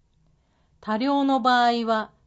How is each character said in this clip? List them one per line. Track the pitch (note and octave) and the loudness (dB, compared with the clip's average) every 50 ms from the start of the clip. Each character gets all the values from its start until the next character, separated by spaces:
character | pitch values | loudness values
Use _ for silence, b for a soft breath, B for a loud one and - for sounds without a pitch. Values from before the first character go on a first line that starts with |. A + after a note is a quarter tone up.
| _ _ _ _ _ _ _ _ _ _ _ _ _ _ _ _ | _ _ _ _ _ _ _ _ _ _ _ _ _ _ _ _
多 | - - G#3+ A3 | -8 -6 -4 -4
量 | B3+ C#4 C#4+ C#4 C#4 | -2 -2 0 0 0
の | C#4 C4+ C4 | 0 0 0
場 | A3 B3+ B3 B3 A#3+ | 2 2 2 4 2
合 | A#3+ A#3+ A#3 A#3 | 2 0 0 -2
は | A3 A3+ G#3+ G#3+ - _ _ _ | -2 -2 -2 -4 -8 _ _ _